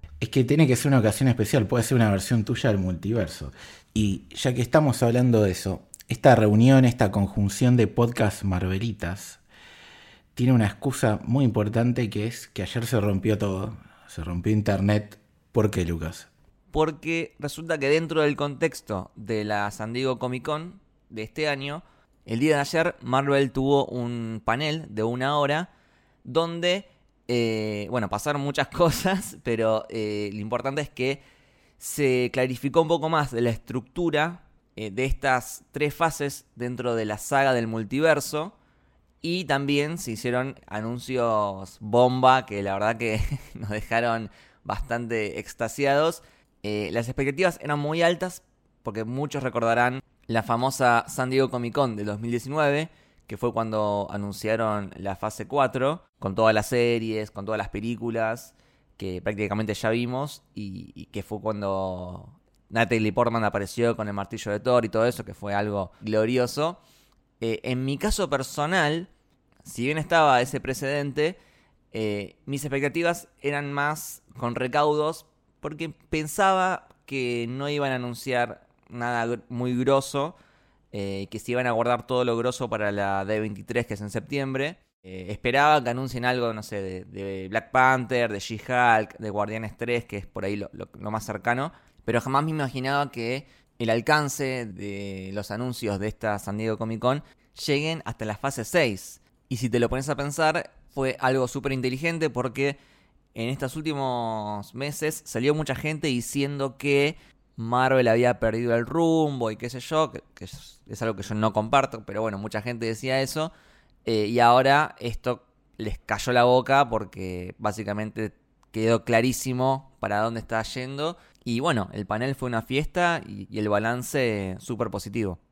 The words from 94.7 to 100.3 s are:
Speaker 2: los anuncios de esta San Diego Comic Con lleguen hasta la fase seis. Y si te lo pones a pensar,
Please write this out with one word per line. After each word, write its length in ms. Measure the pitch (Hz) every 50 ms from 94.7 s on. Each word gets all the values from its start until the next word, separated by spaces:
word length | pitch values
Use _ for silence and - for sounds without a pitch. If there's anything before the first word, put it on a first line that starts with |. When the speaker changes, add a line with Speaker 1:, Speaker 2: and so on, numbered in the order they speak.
| 92 92 98 101 98 98 101 101 98 95 95 95 98
Speaker 2:
los 160 | 104 101 -
anuncios 480 | 101 110 123 127 123 - 120 107 101 95
de 100 | 104 107
esta 300 | 107 - - 110 104 101
San 180 | - 98 101
Diego 220 | 107 110 110 110 98
Comic 220 | 113 110 113 107
Con 220 | 117 123 135 147 - - - _ _ _ _ - -
lleguen 360 | - 143 143 151 160 165 156 -
hasta 180 | - - - 110
la 120 | 107 104
fase 280 | - - 139 135 - 110
seis. 560 | - - 175 151 120 101 92 - - - - _ _ _ _ _ _
Y 80 | 135 107
si 100 | 127 120
te 120 | 113 120
lo 100 | 120 113
pones 180 | 127 131 131 147
a 80 | 143
pensar, 560 | 131 139 147